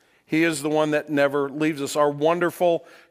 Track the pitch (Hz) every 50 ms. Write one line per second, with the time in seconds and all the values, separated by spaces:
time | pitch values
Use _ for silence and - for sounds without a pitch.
0 | _ _ _ _ _ _ 156 160 165 170 156 139 139 156 151 156 156 151 151 151
1 | 147 - 151 143 143 139 139 143 139 139 127 151 156 156 160 139 143 135 - 151
2 | 147 147 143 147 147 160 170 175 175 170 - - 180 175 170 156 - - - -
3 | - _